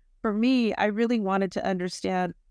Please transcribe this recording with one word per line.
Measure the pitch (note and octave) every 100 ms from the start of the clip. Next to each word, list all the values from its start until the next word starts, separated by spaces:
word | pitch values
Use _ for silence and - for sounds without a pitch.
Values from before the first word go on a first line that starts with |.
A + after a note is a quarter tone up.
| _ _
for | A3+
me, | G#3 A#3+ C4 A3+ F#3
I | G#3
really | G#3 A#3 A#3+
wanted | F#3+ G3 F#3+
to | - -
understand | F#3+ F3+ - F#3+ F#3 F3+ - _